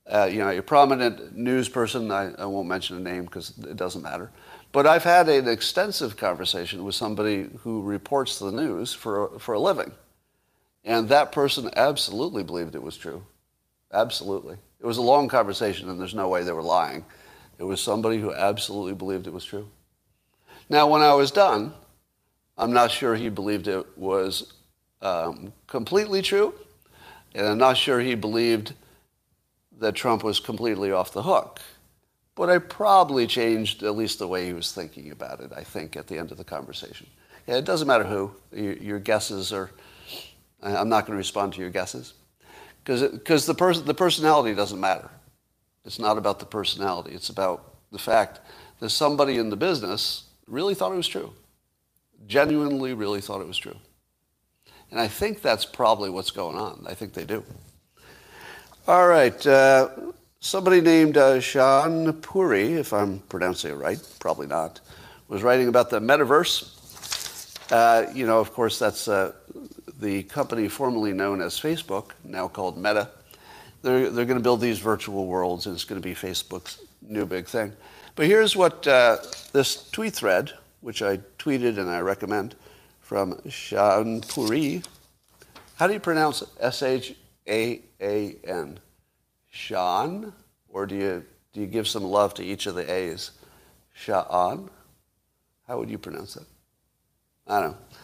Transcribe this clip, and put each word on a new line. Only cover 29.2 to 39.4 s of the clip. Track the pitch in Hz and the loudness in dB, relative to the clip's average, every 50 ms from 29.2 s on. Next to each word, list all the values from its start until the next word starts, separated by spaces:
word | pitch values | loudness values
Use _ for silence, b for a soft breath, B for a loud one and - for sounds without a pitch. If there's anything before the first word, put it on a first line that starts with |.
| _ _ _ _ _ _ _ _ _ _ _ 113 | _ _ _ _ _ _ _ _ _ _ _ -2
that | 113 107 98 | -2 -2 -2
Trump | - - 127 113 101 110 | 0 0 0 0 0 0
was | 107 98 - | -2 -2 -2
completely | - - 113 - 117 117 104 95 101 98 | -4 -6 -8 -4 -2 -2 -2 -2 -2 0
off | 98 92 90 - | 0 0 -2 -2
the | - 98 | -4 -6
hook. | 117 185 180 - - - - - - - - _ _ _ _ _ _ _ _ _ _ _ - | 0 2 2 2 0 -2 -14 -20 -20 -20 -20 _ _ _ _ _ _ _ _ _ _ _ -6
But | - 175 175 | -2 2 4
I | 180 175 | 4 4
probably | 175 - - - 208 208 196 190 175 143 139 127 117 | 2 -2 -6 0 4 6 8 8 6 6 2 0 0
changed | 104 - 127 117 113 113 110 110 101 - - | 0 0 0 2 2 2 0 0 -4 -6 -4
at | 101 107 104 | -4 -4 -2
least | 110 110 104 - - | -2 -4 -4 -4 -6
the | 101 87 | -4 -4
way | 92 92 90 | -4 -4 -4
he | 90 | -6
was | 87 82 82 - | -8 -6 -8 -8
thinking | - 95 85 78 - 69 69 73 | -8 -10 -12 -12 -14 -18 -18 -18
about | 73 - - 64 65 64 | -14 -14 -14 -14 -14 -14
it, | 64 69 60 | -16 -16 -16
I | 71 | -16
think, | 78 - - 98 80 80 - | -16 -12 -12 -12 -12 -10 -12
at | 76 73 - | -14 -12 -10
the | 87 80 | -10 -10
end | 85 73 | -10 -10
of | - - | -12 -16
the | 90 | -14
conversation. | - - 71 67 67 - - - - - - - - _ b b b b b b | -12 -12 -12 -12 -12 -14 -14 -14 -16 -18 -20 -20 -20 _ b b b b b b
Yeah, | - 123 | -2 -2
it | 131 151 | -2 0
doesn't | - 185 156 151 139 | -2 -2 -2 2 4
matter | 127 113 101 | 4 4 4
who. | 95 104 98 98 101 - - _ _ | 0 -2 -4 -4 -6 -8 -16 _ _
Your, | - 101 107 98 - | -10 -8 -6 -6 -6
your | - - 101 104 101 | -8 -8 -8 -8 -6
guesses | 98 - 110 104 - - 107 98 | 0 0 0 0 0 -4 -8 -6